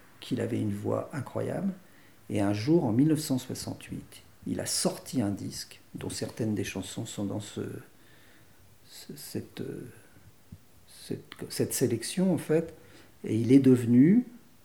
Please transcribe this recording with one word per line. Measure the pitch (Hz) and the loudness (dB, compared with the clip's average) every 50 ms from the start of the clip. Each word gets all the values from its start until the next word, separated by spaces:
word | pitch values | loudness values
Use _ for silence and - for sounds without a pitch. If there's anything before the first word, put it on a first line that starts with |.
| - - - - | -20 -20 -20 -20
qu'il | - - - 113 | -8 -6 -4 -2
avait | 107 107 110 110 | -2 -2 -2 -2
une | 107 107 101 | -2 -2 -4
voix | 101 107 110 107 110 - - - | -4 -4 -2 -2 -2 -4 -6 -8
incroyable. | 147 113 - - 110 113 - - - 180 202 185 - - - - - - - - - - - | -10 -10 -6 -6 -6 -4 -4 -4 -4 -4 -4 -4 -6 -12 -20 -20 -20 -20 -20 -20 -20 -12 -6
Et | 110 107 | -2 0
un | 101 98 104 | 0 0 0
jour, | 107 110 135 160 175 151 | -2 2 2 4 4 4
en | 123 107 | 2 2
mille | 117 139 156 | 4 4 4
neuf | 156 151 | 4 2
cent | - - 135 | 0 -2 -2
soixante-huit, | 127 - - - - - - - - - - - - - - - - - - - - - | -4 -2 -6 -10 -10 -8 -10 -10 -12 -12 -14 -14 -14 -14 -16 -20 -20 -20 -20 -20 -14 -8
il | - 110 98 | -6 -6 -4
a | - | -4
sorti | - - - - 175 - - - - - 135 | -4 -4 -2 0 -2 -2 -4 -8 -6 -2 -2
un | 107 101 | 0 0
disque, | 101 98 - 107 - - - - - - - - - | -2 -4 -6 -10 -10 -12 -14 -14 -18 -20 -20 -16 -14
dont | - - - | -10 -10 -8
certaines | - - 113 104 - - 123 110 107 | -8 -8 -8 -8 -6 -6 -4 -2 -2
des | 104 107 | -2 -4
chansons | - - 101 92 - - - 120 | -4 -6 -8 -8 -8 -8 -10 -10
sont | - - - 104 | -8 -8 -6 -6
dans | 98 101 104 | -4 -4 -6
ce, | 107 - - - - 117 113 113 - - - - - - - - - - - - - - - - - - - - - | -8 -8 -8 -8 -8 -8 -10 -12 -14 -18 -20 -20 -20 -20 -20 -20 -20 -20 -20 -20 -20 -20 -20 -20 -20 -20 -20 -20 -20
ce, | - - - - - - | -20 -20 -20 -16 -16 -16
cette, | 147 - - - - 104 - - - | -16 -14 -10 -8 -8 -10 -10 -12 -12
euh, | - - - - - 120 - - - - - - - - - - - - - - - - - - - | -10 -10 -10 -12 -14 -14 -18 -20 -20 -20 -20 -20 -20 -20 -20 -20 -20 -20 -20 -20 -20 -20 -20 -20 -20
cette, | - - - - - - - - - - - 123 - | -20 -20 -20 -10 -10 -10 -10 -10 -14 -16 -14 -12 -10
cette | - - 123 - - | -4 -2 -2 -2 0
sélection, | - 139 117 117 110 - - - - 180 190 175 | 0 0 2 0 -2 -4 -4 -2 0 2 2 2
en | 135 | 0
fait, | - - 156 160 165 165 - - - - - - - - - - - | 0 0 0 0 0 -2 -8 -16 -20 -20 -20 -20 -20 -20 -20 -12 -6
et | - 110 | -2 -2
il | 110 113 110 127 | 0 4 8 8
est | 139 | 8
devenu, | 135 131 127 117 117 113 120 123 131 165 202 247 247 - - - - - - - - | 10 10 8 6 6 6 8 8 10 10 8 6 4 0 -6 -18 -20 -20 -20 -20 -20